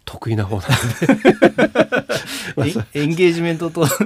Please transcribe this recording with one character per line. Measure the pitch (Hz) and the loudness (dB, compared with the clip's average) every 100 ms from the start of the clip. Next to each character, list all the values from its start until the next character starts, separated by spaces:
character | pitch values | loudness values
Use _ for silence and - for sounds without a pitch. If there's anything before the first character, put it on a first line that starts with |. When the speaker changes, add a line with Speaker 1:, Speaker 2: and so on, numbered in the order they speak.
| - | -18
Speaker 1:
得 | - 117 | -10 -4
意 | 110 | -4
な | 98 | -2
方 | 107 | -4
な | |
ん | - | -2
で。 | 123 120 - 170 - - - - - 302 | -2 -2 -2 0 2 2 4 2 2 2
Speaker 2:
<laughs> | 240 214 226 - - - - - - | 2 0 -2 -2 -6 -6 -10 -8 -4
Speaker 1:
ま | |
あ、 | 107 | -2
そ | 113 | -2
う。 | 104 | -4
Speaker 2:
え、 | 147 | -2
エ | 147 | -2
ン | 165 | 2
ゲ | 175 | 2
ー | |
ジ | 170 | 4
メ | 170 | -2
ン | 165 | -2
ト | 170 | -4
と | 170 147 - | 0 0 0